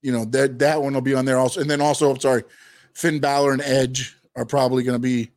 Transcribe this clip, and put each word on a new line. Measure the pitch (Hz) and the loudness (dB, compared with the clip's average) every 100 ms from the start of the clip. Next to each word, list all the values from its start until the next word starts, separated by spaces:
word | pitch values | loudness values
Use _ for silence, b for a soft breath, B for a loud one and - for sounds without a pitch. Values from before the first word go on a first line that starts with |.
you | 131 | -2
know, | 123 | -4
that, | 110 131 135 123 | -2 0 0 2
that | 143 151 | 0 2
one | 139 | -2
will | 135 | -2
be | 127 | 0
on | 135 | 0
there | 131 127 | 2 2
also. | 131 185 | 2 0
And | 147 | -2
then | 147 | 0
also, | 147 139 147 | 0 2 0
I'm | 135 | 2
sorry, | 135 127 - B B B B | 0 0 -2 B B B B
Finn | - 170 151 | -4 -2 0
Balor | 143 143 143 | 0 2 2
and | 135 | 0
Edge | 143 131 131 127 123 - _ | 0 0 0 -4 -10 -16 _
are | - | -10
probably | 117 143 127 131 | -4 0 2 0
gonna | 127 123 | 0 -2
be | 127 123 113 | 0 -2 -4